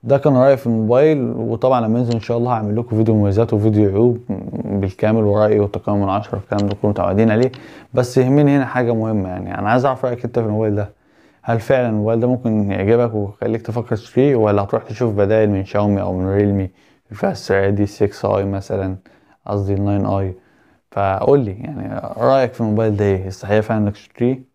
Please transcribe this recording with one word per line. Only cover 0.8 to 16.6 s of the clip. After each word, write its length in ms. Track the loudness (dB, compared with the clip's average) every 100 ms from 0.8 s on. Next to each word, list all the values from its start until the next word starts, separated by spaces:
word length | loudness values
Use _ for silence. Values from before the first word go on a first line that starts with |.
| 2 4 4 4 -2 -4
وطبعًا 440 | -4 0 2 2
لما 180 | 2 0
ينزل 160 | 0
إن 60 | -2
شاء 180 | -2 -2
الله 140 | 0
هعمل 240 | -2 -2 -4
لكم 200 | -2 0
فيديو 180 | 2
مميزات 380 | 4 2 2 2
وفيديو 380 | 2 2 4 2
عيوب 300 | 4 2 2 -6 -8 -8 -10
بالكامل، 600 | -6 -4 -4 -2 0 2
ورأيي 360 | 2 2 2 2
وتقييم 420 | 0 -2 -4 -2
من 60 | 0
عشرة، 300 | -2 -4 -10
الكلام 300 | -4 -2 -2
ده 80 | -2
كله 80 | -2
متعودين 400 | 0 0 2 2
عليه. 220 | 2 0 -2 -20 -20 -6
بس 240 | -2 0 2
يهمني 380 | 2 4 4 2
هنا 100 | 0
حاجة 280 | -2 0
مهمة، 340 | 0 -2 -2 -4
يعني 300 | -6 -8 -6
أنا 120 | 0
عايز 140 | 2 2
أعرف 180 | -2
رأيك 200 | -4 -4
أنت 140 | -4 -4
في 80 | -2
الموبايل 280 | 0 0
ده. 160 | -2 -4 -10 _ _ _ _
هل 180 | -4 -4
فعلًا 280 | 0 0 2
الموبايل 320 | 0 0 0
ده 60 | 0
ممكن 440 | 0 0 0 0
يعجبك 440 | 0 2 2 2
ويخليك 480 | -2 -6 -6 -4 -4
تفكر 340 | -4 -6 -4 -6
تشتريه، 400 | -4 0 2 4
ولا 260 | 2 2
هتروح 200 | 0 -4
تشوف 320 | -6 -4 -2
بدائل 360 | 0 2 4 2
من 140 | 0
شاومي 360 | -2 -2 0 0
أو 180 | -2 -4
من 100 | -2
ريلمي، 420 | 0 2 0